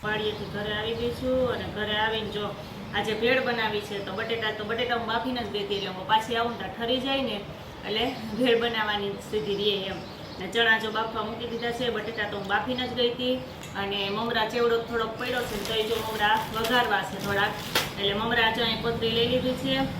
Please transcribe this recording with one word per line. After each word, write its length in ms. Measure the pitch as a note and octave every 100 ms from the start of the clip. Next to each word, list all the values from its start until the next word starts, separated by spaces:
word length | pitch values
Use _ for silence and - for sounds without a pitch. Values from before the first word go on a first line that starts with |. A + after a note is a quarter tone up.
વાડીએથી 420 | G#3+ G#3+ G#3+ G#3 G3+
ઘરે 280 | F#3+ G#3
આવી 220 | G#3+ A3 A#3
ગઈ 140 | A#3+
છું 440 | A#3+ B3+ B3+ B3
અને 100 | G#3+
ઘરે 340 | F#3+ G#3 G#3+ G#3+
આવીને 320 | A3 A3+ G3+
જો 260 | G3+ G3+ G3+ - - - G3+
આજે 180 | G#3+
ભેળ 300 | G#3+ A#3 B3+
બનાવી 360 | B3+ A#3 A3 G#3
છે. 260 | G3+ G3+ -
તો 60 |
બટેટા, 400 | F#3+ A3+ A3+ A3
તો 120 | G#3+
બટેટા 320 | G#3+ A#3 B3 A#3
હું 120 | A3
બાફીને 360 | A#3 B3 B3
જ 40 | G#3+
ગઈ 180 | G3+ G3
હતી, 100 | G3+
એટલે 120 | G3
હું 200 | F#3 F#3+
પાછી 280 | - - A#3
આવું 160 | A#3+
ને 160 | A3 G3+
તો 160 | -
ઠરી 160 | A#3 C4
જાય 220 | C4+ C4+
ને, 180 | A#3+ G3+ G3+ - - - F#3
એટલે 280 | G#3+ A#3+ C4+ A3 G#3
ભેળ 240 | B3+ A3+
બનાવવાની 480 | A#3 A3+ G#3+ G#3 G3+
સીધી 460 | G3 - G#3+ G3+ G3
રહે 300 | G#3 G3 F#3+
એમ. 100 | F3 - - - -
ને 80 | F#3+
ચણા 320 | A3 A#3 A#3
જો 120 | A3
બાફવા 320 | G#3+ A3+ A3+
મૂકી 240 | G#3+ A3+ A#3
દીધા 240 | A3+ A#3
છે, 180 | A#3 B3
બટેટા 400 | G#3+ G#3 A3+ G3+
તો 80 | G3+
હું 100 | F#3+
બાફીને 400 | G3+ A3 B3 B3
જ 60 |
ગઈ 160 | A#3+ A#3+
હતી. 260 | A#3 B3 B3+ B3+ - - G3
અને 340 | G3 G3+ G3
મમરા 400 | G#3 A#3 A3+ A3
ચેવડો 280 | A#3+ A#3 A3+
થોડોક 420 | A#3 A#3 A3 -
પડ્યો 220 | B3 B3
છે 140 | A3+ G#3
ને, 80 | G3
તોય 160 | A3
જો 120 | G#3+ A3+
મમરા 440 | A3 G#3+ G#3 - -
વઘારવા 480 | A3 A3+ B3 A#3 G3
છે 240 | - G3 G3
થોડાક, 260 | G3+ G3+ - - - - -
એટલે 140 | G3+
મમરા 380 | G#3 A3+ A#3 A3+
જો 120 | A3
અહીં 180 | A#3 A3
કોથળી 300 | A3+ A#3 A3+
લઈ 160 | A3+ A#3
લીધી 260 | B3 B3+
છે. 220 | B3+ C4+ C4+ C4+